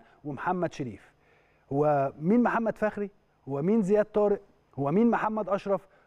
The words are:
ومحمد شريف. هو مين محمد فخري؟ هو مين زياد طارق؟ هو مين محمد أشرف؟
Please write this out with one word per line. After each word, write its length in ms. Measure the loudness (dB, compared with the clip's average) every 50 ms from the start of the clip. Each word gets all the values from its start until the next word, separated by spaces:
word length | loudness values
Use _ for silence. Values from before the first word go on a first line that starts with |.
| -10 _ _ _ -12
ومحمد 500 | -10 -10 -6 -4 -4 -2 -2 -4 -4 -6
شريف. 400 | -8 -10 -10 -10 -14 -18 -20 _ _ _ _ _ _ _ _ _ _ _ -4 -2
هو 400 | 0 2 2 2 2 0 -2 -4 -4
مين 240 | 0 2 4 4 4
محمد 340 | 2 0 0 -2 -4 -2
فخري؟ 340 | -2 -4 -4 -2 -6 -8 -10 -12 _ _ _ _ _ _ -8
هو 120 | -6 -2
مين 200 | 0 2 2 2
زياد 240 | 2 4 2 2 2
طارق؟ 360 | 2 0 0 2 2 0 -2 -4 _ _ _ _ _ _ -4
هو 120 | -2 0
مين 180 | 2 4 4 4
محمد 400 | 2 2 0 -2 -4 -4 -2 -2
أشرف؟ 380 | -2 -2 0 -2 -2 -2 -4 _ _ _ _